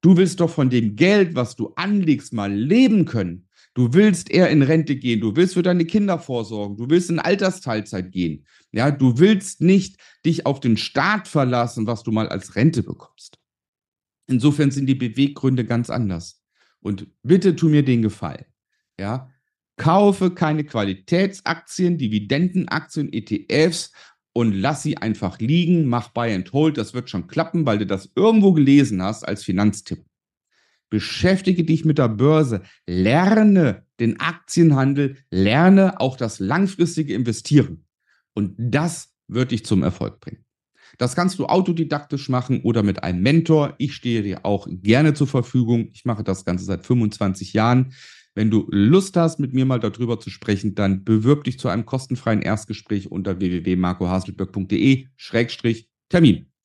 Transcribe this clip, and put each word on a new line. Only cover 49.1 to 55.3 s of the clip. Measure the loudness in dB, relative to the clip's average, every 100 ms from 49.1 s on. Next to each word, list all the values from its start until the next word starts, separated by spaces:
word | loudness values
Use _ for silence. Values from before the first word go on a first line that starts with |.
| 0
hast, | 0 -2
mit | -4
mir | -2
mal | 0 0
darüber | -4 -4 -4 -4
zu | -8
sprechen, | -12 -4 -2 -2
dann | -2 -2 -2
bewirb | 0 2 4 2
dich | 0 -6
zu | -6
einem | -6 -6
kostenfreien | -8 -6 -6 -2 -2
Erstgespräch | -2 -4 -6 -14 _ -8 -6
unter | -8 -6 -4
w | -2
w | -2
w | -2 -2
marco | -2 -2 -2
haselberg | -4 -6 -10 -8
punkt | -6 -4
d | 0
e | 2 2 -2 _
schrägstrich | -6